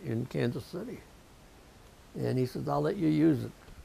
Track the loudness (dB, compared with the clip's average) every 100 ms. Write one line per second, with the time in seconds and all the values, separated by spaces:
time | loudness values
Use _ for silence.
0 | -4 -2 -2 0 0 -2 -6 -8 -8 -12
1 | -16 -20 -20 -20 -20 -20 -20 -20 -20 -20
2 | -12 -4 0 2 0 -2 -2 0 0 2
3 | 2 6 6 4 0 -10 -18 -18